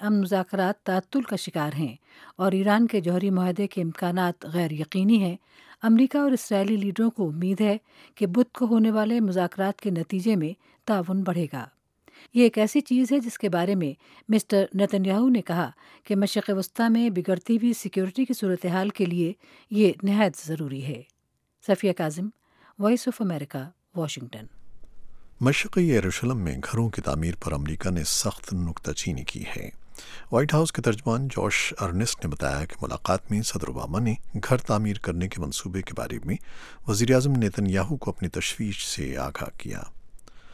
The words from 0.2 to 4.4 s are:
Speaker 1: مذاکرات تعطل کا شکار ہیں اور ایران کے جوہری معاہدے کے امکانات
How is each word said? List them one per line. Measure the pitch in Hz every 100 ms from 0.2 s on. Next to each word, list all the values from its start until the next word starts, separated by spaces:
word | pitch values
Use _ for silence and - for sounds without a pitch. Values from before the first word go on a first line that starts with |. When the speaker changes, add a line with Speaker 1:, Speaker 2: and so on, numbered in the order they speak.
Speaker 1:
مذاکرات | 185 196 180 196 185 208
تعطل | - 185 - 277
کا | 233 196
شکار | - 165 147 147
ہیں | 143 - _ - - -
اور | 190
ایران | 190 196 208 233
کے | 208
جوہری | 170 180 202
معاہدے | 185 185 180 202
کے | -
امکانات | 165 - 180 180 180 175